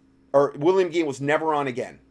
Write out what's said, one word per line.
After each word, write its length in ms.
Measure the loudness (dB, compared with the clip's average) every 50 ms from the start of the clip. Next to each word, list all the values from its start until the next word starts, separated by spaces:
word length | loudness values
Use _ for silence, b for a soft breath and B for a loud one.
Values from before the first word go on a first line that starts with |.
| _ _ _ _ _ _ 2
or 200 | 2 2 2 0 0
William 320 | 0 2 2 2 2 0
Geen 160 | 0 -2 -2
was 160 | -2 -4 -4
never 320 | -2 0 0 0 0 0 0
on 140 | 0 -2 -4
again 320 | -6 -6 -8 -10 -12 -18 _ _